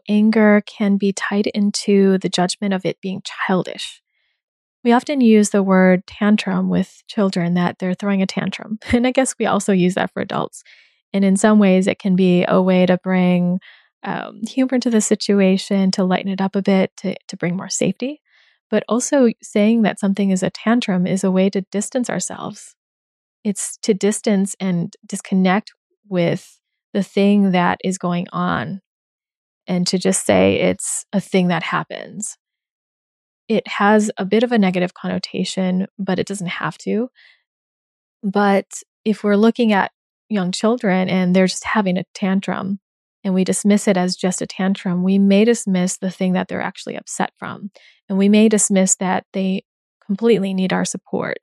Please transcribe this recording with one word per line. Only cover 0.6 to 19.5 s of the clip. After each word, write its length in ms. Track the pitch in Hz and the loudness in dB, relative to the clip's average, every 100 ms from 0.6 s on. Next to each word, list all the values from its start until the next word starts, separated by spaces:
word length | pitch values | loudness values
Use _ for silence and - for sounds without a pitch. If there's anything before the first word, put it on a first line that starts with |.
| - | 0
can 320 | - 202 196 | -4 -2 0
be 160 | 202 | 0
tied 320 | 196 - 202 196 | -2 -2 -2 -2
into 680 | 214 202 - - 196 196 190 | -2 -2 -2 2 4 4 2
the 120 | 208 | 0
judgment 440 | - 180 - 202 | 0 -2 -2 -4
of 100 | 185 | -2
it 160 | 170 - | -4 -6
being 220 | 190 185 | -8 -10
childish. 800 | - - - 185 - - - - _ _ _ _ _ _ _ _ | -12 -8 -2 -2 -2 -10 -14 -16 _ _ _ _ _ _ _ _
We 100 | 240 | 2
often 280 | 240 - 285 | 2 2 2
use 300 | 226 214 208 | 6 6 4
the 120 | 208 | 0
word 440 | 190 185 185 185 - | 2 4 6 4 -2
tantrum 600 | - 208 214 - 185 185 | -2 0 0 0 -4 0
with 340 | 185 190 - - | -2 -2 -10 -10
children, 460 | - 196 190 170 | -4 -2 0 0
that 240 | 175 175 - | 0 -2 -2
they're 140 | 185 | -6
throwing 280 | 180 202 196 | -4 -2 -2
a 60 | 190 | -2
tantrum. 520 | 196 190 - - 220 - | -4 -6 -8 -10 -10 -2
<laughs> 60 | |
And 140 | 240 254 | 0 2
I 60 | |
guess 240 | 262 254 - | 0 -2 -2
we 80 | 220 | -2
also 280 | 202 - | 0 2
use 220 | 185 180 196 | 2 2 0
that 160 | 202 | -4
for 100 | - | -4
adults. 420 | 196 - - - - - _ _ _ | -6 -6 -6 -10 -20 -20 _ _ _
And 120 | 196 196 | 0 2
in 100 | 190 | 4
some 240 | 214 214 | 4 6
ways, 280 | 196 185 196 | 6 4 2
it 120 | - | -2
can 160 | 196 185 | 0 2
be 300 | 185 180 - | 4 4 2
a 140 | 190 | 2
way 240 | 185 185 185 | 2 2 2
to 120 | 180 | 2
bring, 600 | 185 185 180 180 175 185 - - _ _ | 0 0 2 2 0 -2 -6 -20 _ _
um, 380 | - - - 202 220 | -10 -8 -10 -12 -6
humor 320 | - 254 247 | -2 0 0
to 100 | 240 | 0
the 120 | 220 | 0
situation, 920 | - - - 202 190 190 - 196 190 | 2 0 2 2 4 2 0 0 0
to 120 | 196 | 0
lighten 280 | 185 180 196 | 0 -2 -4
it 100 | 190 | -4
up 140 | 196 202 | -4 -2
a 60 | |
bit, 300 | 196 190 185 - | 0 2 0 -4
to, 180 | 190 - - | -8 -8 -12
to 100 | 190 | -8
bring 180 | 175 185 | -6 -6
more 140 | 196 | -6
safety. 520 | - 185 - 254 302 _ _ _ _ _ | -2 -2 -2 -8 -10 _ _ _ _ _
But 140 | 214 - | -4 -2
also 420 | 226 - 285 233 - | -2 0 2 2 0
saying 400 | - | -4